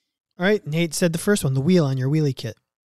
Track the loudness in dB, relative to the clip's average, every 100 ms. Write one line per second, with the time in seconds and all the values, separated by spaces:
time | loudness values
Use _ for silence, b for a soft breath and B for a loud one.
0 | _ _ _ -4 -2 0 -2 -2 -2 0
1 | -2 0 0 0 0 0 2 4 2 0
2 | 0 0 0 -2 -8 -14 _ _ _